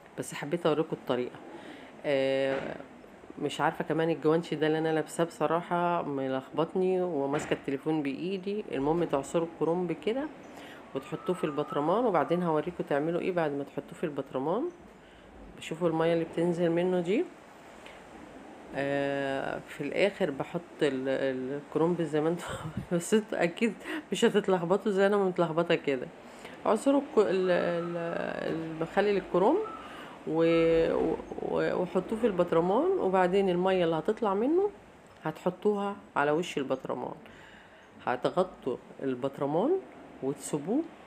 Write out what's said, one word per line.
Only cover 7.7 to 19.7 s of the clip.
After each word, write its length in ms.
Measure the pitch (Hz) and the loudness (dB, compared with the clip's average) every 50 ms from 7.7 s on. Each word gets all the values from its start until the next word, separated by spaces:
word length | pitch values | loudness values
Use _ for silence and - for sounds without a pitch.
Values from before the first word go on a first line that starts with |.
| 135 131 - 156 160 156 | -4 -2 -2 0 0 0
بايدي. 640 | 147 139 135 - 156 180 196 190 180 202 202 214 208 - | 0 -2 -4 -4 -4 -4 -4 -4 -4 -4 -4 -4 -4 -6
المهم 320 | - 135 135 147 160 175 170 | -4 -2 0 2 2 2 0
تعصروا 440 | - 147 139 135 - - 170 165 165 - | 0 0 0 0 0 0 0 0 -2 -4
الكرنب 380 | - 156 156 165 180 180 170 | -2 0 0 0 0 0 -2
كده 320 | 160 160 - 208 226 269 294 302 - - - - - - - - - - - - - | -4 -4 -2 -2 -2 -2 -4 -6 -8 -12 -18 -18 -18 -18 -16 -16 -18 -18 -14 -10 -8
وتحطوه 400 | 139 - - - 151 - - 180 | -8 -8 -6 -8 -6 -2 -2 -2
في 80 | 180 - | -2 -2
البطرمان، 600 | 170 143 143 147 - - 147 143 160 180 220 254 | -4 -2 -2 -4 -2 -2 0 2 2 2 2 4
وبعدين 380 | 240 180 160 139 135 165 175 180 | 4 4 4 2 2 2 0 2
هوريكم 400 | 170 156 151 - 180 175 - 175 - | 2 2 0 0 -2 -4 -6 -4 -2
تعملوا 320 | 151 143 147 165 170 170 | 0 0 0 0 0 -2
ايه 100 | - 180 | -2 -2
بعد 200 | 180 175 165 151 | 0 0 0 0
ما 120 | 143 143 139 | -2 -4 -6
تحطوه 300 | - - - - - - | -6 -8 -10 -10 -10 -8
في 100 | - - | -6 -6
البطرمان. 600 | 165 143 139 135 - - 131 131 151 180 226 302 359 - - - - - - - - - - - - - - - - - - | -6 -4 -6 -6 -6 -4 -4 -2 0 0 -2 -2 -4 -6 -10 -18 -20 -20 -20 -20 -20 -20 -20 -20 -20 -20 -20 -18 -18 -18 -14
شوفوا 280 | - - 165 156 175 170 | -12 -10 -4 0 0 2
المية 240 | 160 160 160 170 170 | 2 2 2 2 2
اللي 120 | 165 165 | 2 0
بتنزل 440 | 165 - - 165 180 170 165 180 165 | -2 0 0 2 2 2 2 2 2
منه 300 | 165 170 175 185 185 180 | 4 2 2 2 2 0
دي. 260 | 175 170 202 262 370 349 - - - - - - - - - - - - - - - - - - - - - - - - - - - - - | 2 2 2 2 0 -2 -6 -18 -20 -20 -20 -20 -20 -20 -20 -20 -20 -18 -18 -20 -20 -20 -18 -18 -18 -18 -18 -18 -18 -18 -18 -18 -16 -10 -4
آه، 840 | 139 139 139 139 139 139 139 139 139 139 135 135 135 - - - - - | -4 -2 0 0 0 0 0 0 -2 -2 -2 -2 -2 -2 -4 -4 -6 -8
في 140 | - | -10